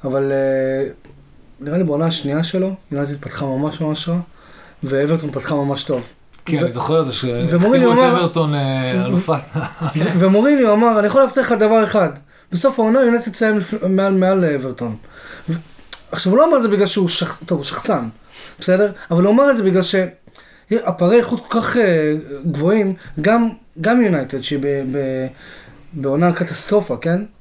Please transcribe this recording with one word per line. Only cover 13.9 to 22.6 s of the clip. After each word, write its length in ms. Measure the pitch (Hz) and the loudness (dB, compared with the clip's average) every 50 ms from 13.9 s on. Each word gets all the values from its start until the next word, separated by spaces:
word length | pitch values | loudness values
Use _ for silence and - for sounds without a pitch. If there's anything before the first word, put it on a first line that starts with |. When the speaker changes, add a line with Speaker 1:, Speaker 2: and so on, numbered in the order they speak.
| 190 190 196 196 190 | 0 2 2 2 2
Speaker 1:
מעל 320 | 190 185 185 196 190 180 | 2 2 2 2 2 2
אברטון." 500 | 160 147 139 131 131 123 - - 117 107 110 - - - - - - - - - - | 0 0 -2 -4 -6 -8 -6 -8 -8 -8 -10 -14 -20 -20 -20 -20 -20 -20 -14 -8 -6
ו-, 40 | 165 170 - - - - - - - - - - | -6 -6 -8 -14 -20 -20 -20 -20 -20 -20 -14 -12
עכשיו, 200 | - - - 185 | -8 -4 0 2
הוא 80 | 196 254 | 4 4
לא 80 | 311 | 4
אמר 100 | 330 339 | 4 4
את 40 | 269 | 2
זה 60 | 233 | 2
בגלל 180 | 220 202 196 202 | 2 2 2 0
שהוא 220 | 190 - 208 185 170 | 0 0 -2 -2 -2
שח-, 280 | - - 175 165 - - 165 | -2 -4 -6 -6 -8 -12 -6
טוב, 120 | - 175 | -4 -4
הוא 80 | 147 143 | -4 -4
שחצן, 420 | - - - - - 196 143 120 113 113 - - - - - - - - - | -6 -10 -8 -4 -2 -2 -2 -2 -6 -10 -14 -20 -20 -20 -20 -20 -20 -18 -10
בסדר? 320 | - - 185 190 208 202 196 - - - | 0 0 2 2 2 0 -2 -8 -6 -2
אבל 120 | 175 170 185 | 2 2 4
הוא 100 | 202 214 | 4 4
אמר 180 | 247 277 285 | 4 4 4
את 60 | 269 | 4
זה 60 | 226 202 | 2 2
בגלל 180 | 190 180 190 | 2 2 2
ש-, 140 | 180 180 - 190 185 175 - _ _ - _ - - - - _ _ _ | 0 0 0 -2 -2 -2 -6 _ _ -20 _ -20 -20 -20 -20 _ _ _
הפערי 460 | 208 226 - - 170 - 175 175 214 | -2 -2 -2 -2 -2 0 2 4 4
איכות 260 | 240 233 - 240 - - | 4 4 2 -4 -6 -6
כל 140 | - - 226 | -4 -4 -2
כך, 160 | - - - | -2 0 0
אה, 360 | 240 226 190 175 160 156 151 151 156 151 - 143 139 135 170 | 2 2 4 2 2 2 0 -2 -2 -4 -10 -14 -8 -6 -4
גבוהים, 420 | 151 143 | -4 0